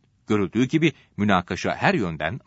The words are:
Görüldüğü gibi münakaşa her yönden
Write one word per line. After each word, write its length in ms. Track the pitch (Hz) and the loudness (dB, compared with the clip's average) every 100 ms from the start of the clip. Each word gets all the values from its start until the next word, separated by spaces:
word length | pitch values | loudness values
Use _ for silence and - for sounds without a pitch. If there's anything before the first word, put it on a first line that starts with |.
| _ _ - | _ _ -2
Görüldüğü 380 | 107 90 107 | 0 0 0
gibi 280 | 131 160 156 - _ - | 0 2 0 -2 _ -2
münakaşa 600 | 104 92 - 92 98 78 | 2 2 0 -4 -4 0
her 180 | 131 | 0
yönden 460 | 185 92 78 78 123 | 2 -2 -4 -6 -6